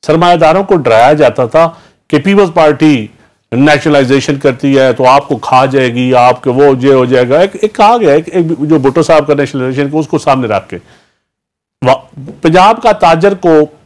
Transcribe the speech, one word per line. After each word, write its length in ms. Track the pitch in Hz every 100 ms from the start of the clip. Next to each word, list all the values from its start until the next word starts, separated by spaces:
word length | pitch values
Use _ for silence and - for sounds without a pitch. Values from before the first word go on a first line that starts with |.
| -
सरमायादारों 560 | 160 175 175 160 175
को 120 | 196 185
डराया 380 | 123 110 123
जाता 340 | 151 143 - 123
था 320 | 156 165 165 _ _ _
कि 100 | 151
पीपल्स 300 | 143 196 190
पार्टी 600 | 165 156 139 156 139 104 _ _ _ _
नेशनलाइजेशन 840 | 120 147 147 156 147 131 139 131 143
करती 360 | 139 123 143
है 200 | 135 131
तो 100 | 120
आपको 320 | 127 139 - 127
खा 300 | - 131 139
जाएगी, 480 | 135 127 120 127
आपके 360 | 123 123 123 135
वो 260 | 123 143 135
ये 180 | 131
हो 120 | 135 123
जाएगा। 360 | 131 123 143
एक, 140 | 190 190
एक 200 | 214 -
कहा 220 | 208 240
गया, 160 | 190
एक, 160 | 143 151
एक 180 | 175 165
जो 320 | 165 147 156
भुट्टो 240 | 131 131
साहब 220 | - 160 147
का 80 |
नेशनलाइजेशन 560 | 143 143 139 127 135 143
को, 100 | 151
उसको 180 | 151 151
सामने 300 | - 131 120
रख 200 | 101 -
के 100 | 90 _ _ _ _ _ _ _ _ _ _
वा-, 360 | 127 131 - - - -
पंजाब 360 | 165 170 190 -
का 140 | 233
ताजर 420 | 208 175 165 196 196
को 420 | 175 156 151 _